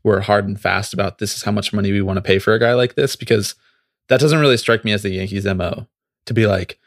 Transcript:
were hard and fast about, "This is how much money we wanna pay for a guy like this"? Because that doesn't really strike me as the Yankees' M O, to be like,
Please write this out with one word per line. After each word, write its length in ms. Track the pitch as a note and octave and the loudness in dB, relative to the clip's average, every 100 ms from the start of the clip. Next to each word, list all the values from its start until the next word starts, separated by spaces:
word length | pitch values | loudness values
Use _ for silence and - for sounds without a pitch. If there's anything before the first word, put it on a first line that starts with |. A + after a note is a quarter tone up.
were 180 | G#2+ G2 | 0 0
hard 260 | G2+ G#2 G2 | 2 2 0
and 120 | G2 | -4
fast 340 | F#2+ F#2+ G2+ | -2 -2 -4
about, 240 | F#2 G2 - | -4 -4 -4
"This 180 | G#2 - | -8 -6
is 80 | |
how 80 | - | -4
much 220 | G#2 - | -4 -4
money 180 | G#2 G2 | -2 0
we 100 | G2+ | 0
wanna 200 | F#2+ F#2+ | -2 -2
pay 180 | G2 G2 | 0 2
for 140 | A2 | 2
a 60 | A2+ | 2
guy 140 | A#2+ | 2
like 220 | B2 B2 - | 2 0 0
this"? 200 | C#3 - | -2 -2
Because 400 | A#2+ A2+ G2+ - _ _ _ _ - | -2 0 -2 -10 _ _ _ _ 0
that 100 | C3 | 2
doesn't 200 | D3 D#3 | 4 4
really 180 | C#3+ A#2+ | 4 2
strike 280 | - A2+ A2 | 2 0 0
me 80 | |
as 100 | G#2 | -2
the 60 | G2+ | -2
Yankees' 360 | F#2 G2 G2 G2 | -4 -4 -4 -4
M 140 | F#2 | -2
O, 280 | F2 - A2+ _ _ _ - | -4 -6 -12 _ _ _ -4
to 60 | |
be 140 | A2 G#2+ | 0 2
like, 320 | F#2+ F#2 - | 2 -4 -14